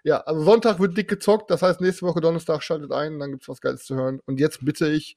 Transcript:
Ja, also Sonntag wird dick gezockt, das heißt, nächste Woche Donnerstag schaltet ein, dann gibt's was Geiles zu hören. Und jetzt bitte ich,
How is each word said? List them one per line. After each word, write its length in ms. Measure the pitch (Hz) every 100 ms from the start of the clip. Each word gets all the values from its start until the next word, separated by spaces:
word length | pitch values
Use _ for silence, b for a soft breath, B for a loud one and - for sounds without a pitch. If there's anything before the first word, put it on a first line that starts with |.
| 151
Ja, 160 | 151
also 220 | - 156
Sonntag 360 | 160 226 233 180
wird 180 | 196 175
dick 120 | 202
gezockt, 420 | 202 - 214 -
das 100 | 170
heißt, 200 | 185 175
nächste 240 | 185 180 180
Woche 140 | 170
Donnerstag 420 | 160 165 165 151
schaltet 280 | - 160 139
ein, 260 | 131 151 151
dann 120 | 139
gibt's 180 | 135 -
was 100 | 135
Geiles 240 | 131 131 -
zu 100 | 135
hören. 240 | 131 135 -
Und 140 | 135
jetzt 200 | 156 - 135
bitte 220 | - 156
ich, 260 | 156 -